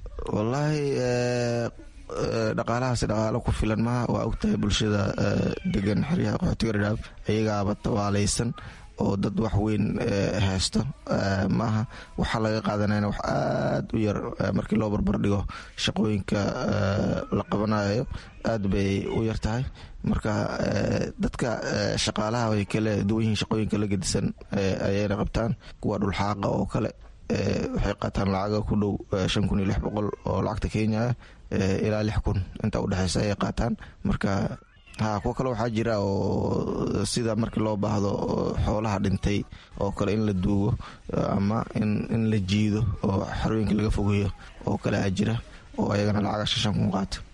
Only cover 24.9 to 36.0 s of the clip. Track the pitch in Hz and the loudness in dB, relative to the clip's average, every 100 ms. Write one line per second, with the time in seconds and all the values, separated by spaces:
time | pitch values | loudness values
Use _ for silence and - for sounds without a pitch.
24.9 | 98 104 101 95 - 113 120 - - 127 | 4 4 2 2 2 2 0 -6 -6 -2
25.9 | 101 98 - 101 101 101 117 98 120 110 | 0 0 2 0 2 0 0 0 0 -2
26.9 | - - - - - 196 98 - 254 95 | -4 -18 -10 -2 0 0 0 0 0 0
27.9 | 101 107 98 98 95 104 107 104 104 101 | 0 -2 0 2 2 2 0 2 2 2
28.9 | - - 101 95 107 101 104 95 101 - | 0 -2 0 2 2 2 2 2 0 0
29.9 | 104 104 - 98 98 101 107 - 107 107 | -2 -2 -2 -2 0 0 -2 -2 0 0
30.9 | 110 120 123 - - - - 95 98 107 | 2 0 -2 -8 -18 -4 0 2 2 0
31.9 | 107 107 104 - 101 92 - 110 - 110 | 0 0 0 0 -2 -4 -4 -2 0 0
32.9 | 92 92 - 104 101 - - 202 220 - | 0 0 0 0 0 -2 0 -2 -2 -10
33.9 | - 196 - 196 196 220 - - - - | -6 -4 0 0 0 -2 -6 -16 -20 -12
34.9 | - 110 104 120 120 131 113 117 110 113 | -4 -2 0 -2 -2 -2 0 0 0 2
35.9 | 107 | 2